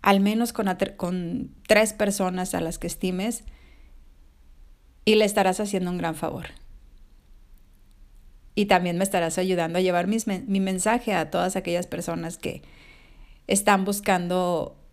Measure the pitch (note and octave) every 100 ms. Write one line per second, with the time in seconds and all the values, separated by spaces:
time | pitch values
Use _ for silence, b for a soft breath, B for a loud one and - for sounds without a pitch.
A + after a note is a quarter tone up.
0 | - G3 G3 G#3+ A#3 - G3 F#3 G3 -
1 | F3+ F3+ E3+ F3 - - - G#3 G#3+ -
2 | G3+ G3+ F#3 F#3 F#3 F3 E3 F3 E3+ -
3 | F#3 F#3 G#3 A#3+ - b b b b b
4 | - - - - - - - - - -
5 | - G#3+ G#3+ G#3 F#3+ F#3 G#3 G3 F3+ F3+
6 | E3+ D#3+ D#3+ - E3+ - - - - -
7 | - - _ - - - - - - -
8 | - - - - - - G3+ F#3 F3+ E3+
9 | G3 F#3+ E3 D#3+ F#3 F3+ E3 F3 F#3 F3
10 | F3+ A3+ A3 F#3+ - G3 F#3+ F#3+ G#3+ A#3+
11 | B3 F#3 D3+ F3 F3+ F#3+ F#3 F3 F3 E3+
12 | F3 E3 E3 F3 F3 - b b b b
13 | b b b b - G3 G3+ G3 F#3+ G3+
14 | G#3+ F#3 F3 F#3 F3+ E3+ - - -